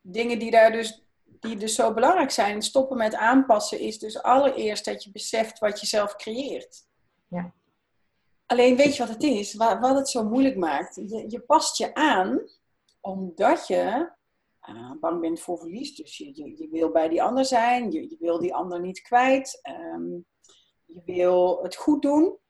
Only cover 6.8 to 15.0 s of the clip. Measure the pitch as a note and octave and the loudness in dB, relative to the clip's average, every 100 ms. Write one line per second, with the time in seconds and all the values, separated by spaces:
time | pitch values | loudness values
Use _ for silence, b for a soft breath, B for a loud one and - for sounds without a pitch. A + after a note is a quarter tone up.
6.8 | _ _ _ _ _ F3 F3+ _ _ _ | _ _ _ _ _ -10 -10 _ _ _
7.8 | _ _ _ _ _ _ _ A#3+ B3 B3+ | _ _ _ _ _ _ _ 4 6 6
8.8 | C#4+ C4+ A#3 A3 D4+ G#3+ G3+ G#3 A3+ G3 | 4 2 -6 -2 0 0 -4 0 0 2
9.8 | B3 C#4 C4+ B3 G#3+ A#3+ C4+ G3 E3 C#3+ | 2 2 0 -2 0 2 2 2 -2 -2
10.8 | E3+ - G3+ A3 A3 A#3 - D#4 - - | -6 -12 -10 -10 -10 -12 2 2 4 -4
11.8 | A3 - D4+ G#3 F#3+ C#4 - _ _ _ | -6 0 2 2 2 -2 -4 _ _ _
12.8 | _ _ G3 F#3+ F#3 - A3+ E4 - F3+ | _ _ -10 -8 -8 0 2 2 0 0
13.8 | F3+ A3+ E4+ _ _ _ _ _ - - | 0 -2 -4 _ _ _ _ _ -20 -18
14.8 | B2 - | -16 -6